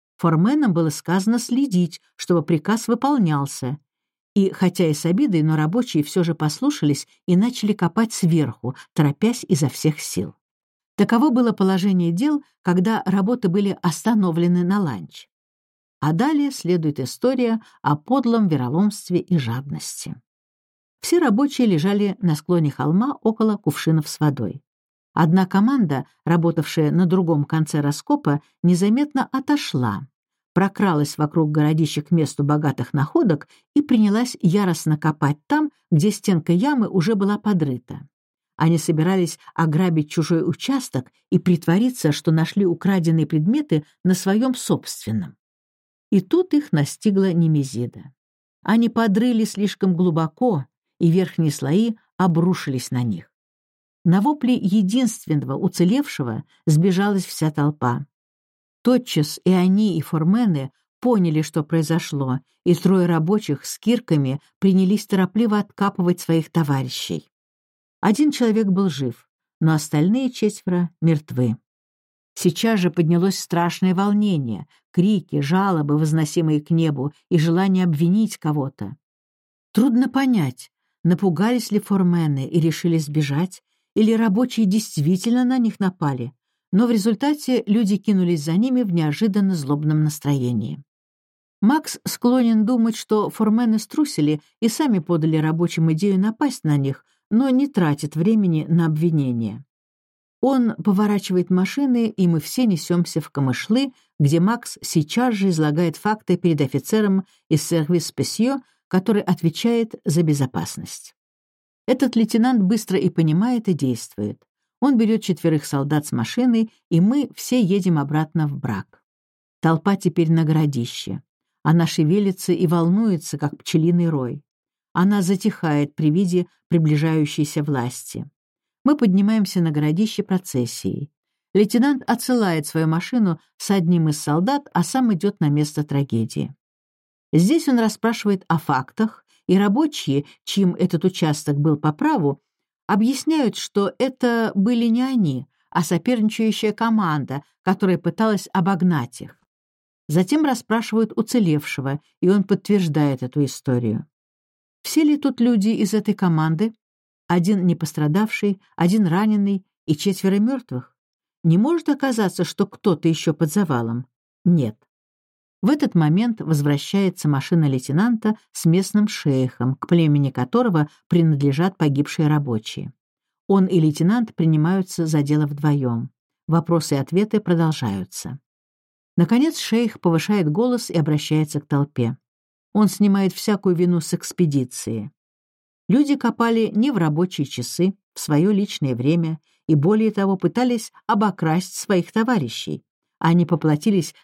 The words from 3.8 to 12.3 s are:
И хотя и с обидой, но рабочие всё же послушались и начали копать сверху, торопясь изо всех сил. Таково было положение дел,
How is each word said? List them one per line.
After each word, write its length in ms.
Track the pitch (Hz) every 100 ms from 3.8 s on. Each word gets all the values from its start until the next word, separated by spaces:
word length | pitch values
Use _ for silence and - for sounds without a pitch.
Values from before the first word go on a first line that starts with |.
| _ _ _ _ _
И 160 | - 190
хотя 380 | - 180 180 170
и 60 |
с 100 | 151
обидой, 380 | 165 180 285 175
но 140 | 151 156
рабочие 460 | 156 214 247 160
всё 220 | 147 -
же 100 | 170
послушались 720 | 160 151 - 277 285 147 143 - _ -
и 100 | 180
начали 360 | 233 247 208
копать 400 | 208 175 220 226
сверху, 600 | - 170 165 139 - 117 - -
торопясь 520 | - 147 147 220 240 -
изо 200 | 139 147
всех 320 | - 156 147
сил. 340 | - - 92 - _ _ _ _ _ -
Таково 340 | 196 220 294
было 220 | 247 240
положение 600 | 214 190 190 202 185 170
дел, 300 | 170 285